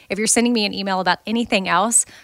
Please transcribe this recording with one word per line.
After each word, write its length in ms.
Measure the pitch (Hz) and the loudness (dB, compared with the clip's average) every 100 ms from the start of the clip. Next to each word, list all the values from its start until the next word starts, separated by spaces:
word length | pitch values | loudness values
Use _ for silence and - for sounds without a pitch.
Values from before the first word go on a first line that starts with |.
| - | -10
If 80 | 196 | -4
you're 100 | 220 | 0
sending 280 | - 240 | 2 2
me 100 | 240 | 2
an 80 | 202 | 0
email 260 | 190 196 185 | -2 -4 -2
about 200 | 185 175 - | 0 -2 -2
anything 420 | 226 233 214 185 | -4 0 -2 0
else, 380 | 175 214 - - - | 2 2 0 -2 -8